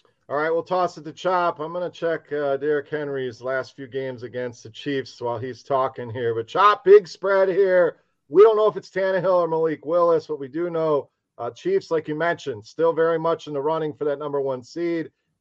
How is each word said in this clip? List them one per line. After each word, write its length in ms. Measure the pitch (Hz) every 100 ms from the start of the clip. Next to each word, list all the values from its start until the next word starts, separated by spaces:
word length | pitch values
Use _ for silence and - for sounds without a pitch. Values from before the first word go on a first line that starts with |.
| _ _ -
All 100 | 139
right, 120 | 156
we'll 140 | 165
toss 340 | 160 185 175 170
it 80 | 151
to 80 |
Chop. 460 | 143 180 185 175 160
I'm 120 | 156
gonna 180 | 175 175
check, 420 | - 165 156 -
uh, 240 | 147 143 135
Derrick 320 | 143 147 139
Henry's 520 | 151 143 139 127 113
last 340 | 123 131 123 -
few 120 | 131
games 360 | 135 135 123
against 400 | 120 123 123 117
the 60 | 113
Chiefs 520 | - 147 139 123 -
while 160 | 123 117
he's 260 | 127 117
talking 460 | - 139 127 127 123
here. 240 | 117 117
But 140 | 113 -
Chop, 360 | 175 202 208
big 240 | 185 208 175
spread 420 | - 190 196 190
here. 480 | 180 196 185 170 - _ _ -
We 120 | 151
don't 140 | 220 214
know 120 | 214
if 100 | 190
it's 120 | -
Tannehill 520 | 185 190 190 170 180
or 60 | 170
Malik 380 | 160 160 147 139
Willis. 440 | 175 170 165 -
What 100 | 151
we 80 | 135
do 220 | 147 175
know, 380 | 165 160 143 - _ _ -
uh, 140 | 120
Chiefs, 400 | 117 175 196 -
like 160 | 165 156
you 80 | 151
mentioned, 500 | 170 165 - 110 107
still 280 | - 165
very 260 | 156 165 165
much 280 | 160 160 -
in 60 |
the 80 | 147
running 320 | 143 160 156
for 120 | 127 147
that 120 | 139
number 220 | 147 143
one 240 | 135 131
seed, 480 | 113 160 170 170 156 _ _ _